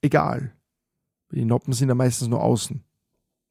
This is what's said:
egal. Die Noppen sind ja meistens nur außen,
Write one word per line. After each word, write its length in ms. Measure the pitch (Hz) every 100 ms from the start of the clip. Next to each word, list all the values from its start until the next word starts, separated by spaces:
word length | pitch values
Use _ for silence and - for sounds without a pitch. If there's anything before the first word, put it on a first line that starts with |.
egal. 500 | 147 151 151 - 131 - _ _ _ _ _ _ _
Die 120 | 139
Noppen 280 | 113 120 -
sind 160 | 120 135
ja 80 | 123
meistens 320 | 127 120 117
nur 120 | 120
außen, 400 | 110 117 - 147 - _ _ _ _ _ _